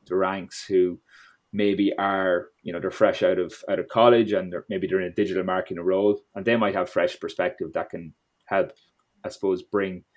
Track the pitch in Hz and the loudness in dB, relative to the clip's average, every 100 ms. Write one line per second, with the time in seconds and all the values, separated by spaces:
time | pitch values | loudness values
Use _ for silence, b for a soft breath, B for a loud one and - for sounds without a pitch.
0 | - 92 95 98 87 - - 95 90 85 | -4 -2 0 -4 -10 -14 -2 2 2 -2
1 | _ b b b _ 101 104 98 101 - | _ b b b _ 0 0 2 0 0
2 | 98 98 95 90 - _ - 85 - - | 0 0 2 0 -2 _ -10 -6 -4 2
3 | 104 - 95 92 87 - - 92 85 117 | 2 4 2 2 -2 -6 -6 -4 -2 4
4 | 120 120 104 101 92 87 - 95 90 95 | 6 6 4 0 -2 -10 -6 -6 -2 -2
5 | 90 85 95 92 92 92 92 87 87 92 | -2 -2 -2 0 0 -2 -2 -4 0 2
6 | 104 101 _ 98 98 117 104 95 90 - | 2 0 _ -6 0 2 2 0 -2 0
7 | 87 - 82 - 90 - 80 82 80 85 | -2 -2 -10 -4 -4 -4 -8 -6 -8 -10
8 | 82 - _ _ - 98 90 - _ _ | -16 -20 _ _ -4 -2 -2 -6 _ _
9 | _ _ 98 - 98 92 - 101 98 90 | _ _ -14 -6 -2 -2 -2 -2 -2 -6
10 | - | -16